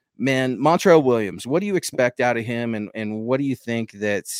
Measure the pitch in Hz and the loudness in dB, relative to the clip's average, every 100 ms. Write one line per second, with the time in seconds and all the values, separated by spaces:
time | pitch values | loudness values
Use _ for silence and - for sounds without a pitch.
0 | _ - 131 131 131 110 147 175 196 160 | _ -4 0 0 0 0 2 4 6 6
1 | 131 117 101 87 120 160 208 185 - - | 6 2 0 -6 -4 -2 0 -4 -2 0
2 | 123 - 123 117 110 120 117 110 104 110 | 0 2 0 0 -2 -4 -4 -6 -6 -8
3 | 107 107 113 135 139 123 - 117 110 101 | -6 -6 -2 -2 -2 -4 -4 -4 -6 -4
4 | 104 101 - - | -2 -2 -4 -10